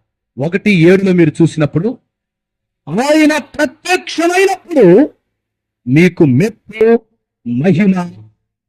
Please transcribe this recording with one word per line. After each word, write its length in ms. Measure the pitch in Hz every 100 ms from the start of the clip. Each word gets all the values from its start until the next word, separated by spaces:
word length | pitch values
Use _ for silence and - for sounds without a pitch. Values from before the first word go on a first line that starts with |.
| _ _ _ -
ఒకటి 320 | 143 190 202
ఏడులో 420 | 190 160 190 196
మీరు 200 | 180 156 -
చూసినప్పుడు, 560 | 165 - 147 151 202 254 _ _ _ _ _ _ _ _ -
ఆయన 480 | 170 269 311 302 302
ప్రత్యక్షమైనప్పుడు 1700 | - - 302 - 339 359 370 - 339 359 392 381 - 320 196 185 294 - _ _ _ _ _ _ -
మీకు 360 | 139 180 175
మెప్పు, 760 | 156 123 208 - - 214 220 233 - _ _ _ 120
మహిమ, 600 | 120 165 156 202 185 175 - - _ _ _